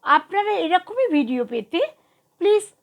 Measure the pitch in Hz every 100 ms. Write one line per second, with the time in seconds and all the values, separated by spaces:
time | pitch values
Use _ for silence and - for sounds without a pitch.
0 | - 302 302 392 415 403 330 359 359 466
1 | 508 302 240 247 247 240 214 339 605 -
2 | _ _ _ _ 359 415 403 _